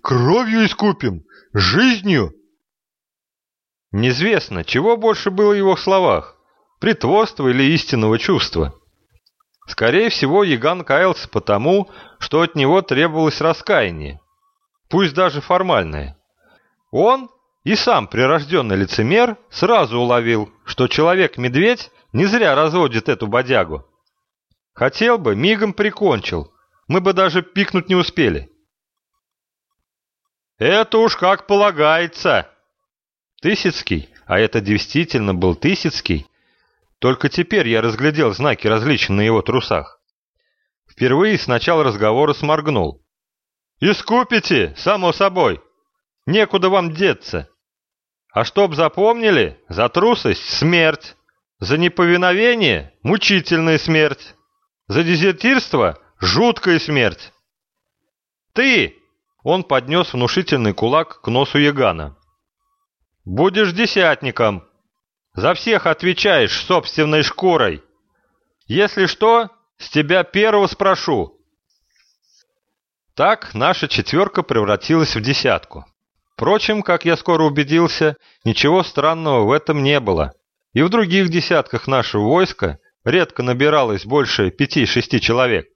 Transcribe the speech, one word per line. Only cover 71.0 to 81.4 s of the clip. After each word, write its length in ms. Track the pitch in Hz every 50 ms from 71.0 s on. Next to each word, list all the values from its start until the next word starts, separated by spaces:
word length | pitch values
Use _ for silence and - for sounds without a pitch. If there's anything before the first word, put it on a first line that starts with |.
| - - 147 107 82 - _ _ _ _ _ _ _ _ _ _ _ _ _ _ _ _ _ _ _ _ _ _ _ _ _ _ _ _ _ _ _ _ _ _ _ _ _
Так 380 | - 143 190 220 - - - -
наша 340 | 110 127 165 180 - -
четвёрка 560 | 143 - - 98 - - 160 202 196 - 180 170
превратилась 720 | - 131 113 104 101 104 98 - - 160 160 156 - -
в 60 | 113
десятку. 640 | 107 127 143 - - 131 98 82 - _ - - - _ _ _ _ _ _ _ _ _ _
Впрочем, 480 | - 117 147 202 214 - - 214 214
как 240 | 190 - 175 165 -
я 120 | 170 165
скоро 260 | 156 - - 170 156 160
убедился, 760 | 151 143 147 147 135 156 165 170 160 - - 160 151 143 _ _ _ _ _ _
ничего 400 | 113 110 - - 147 170 190 170
странного 600 | - - - 139 156 165 165 165 156 135 120 107
в 60 | 104
этом 320 | 135 151 151 - 151 147 135
не 160 | 139 147 143
было. 340 | 123 101 92 80 76 69 - _ _ _ _ _ _ _ _
И 80 | 117
в 80 | 156 185
других 400 | 202 233 214 170 175 196 190 175
десятках 580 | 165 175